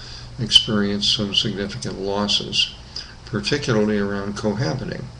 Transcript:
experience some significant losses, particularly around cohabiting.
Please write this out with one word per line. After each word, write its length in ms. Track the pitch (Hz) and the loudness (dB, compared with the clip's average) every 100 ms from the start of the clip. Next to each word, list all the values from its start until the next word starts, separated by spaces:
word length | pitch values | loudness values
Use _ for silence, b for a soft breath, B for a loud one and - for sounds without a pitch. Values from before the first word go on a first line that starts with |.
| B B B - | B B B -4
experience 720 | 104 - - 107 101 101 101 | 4 4 6 2 2 2 2
some 260 | - 101 | 2 2
significant 640 | 92 107 95 98 - 104 95 | 2 0 -2 -4 -4 -6 -4
losses, 720 | 95 101 104 - - - - - B B B B - | 0 2 2 2 0 0 0 -2 B B B B -6
particularly 720 | 104 101 147 - 110 104 104 | -4 0 0 2 4 4 2
around 380 | 101 101 98 101 | 0 -2 -4 -2
cohabiting. 680 | 110 104 127 127 - - - - | 0 0 0 0 -4 -6 -8 -12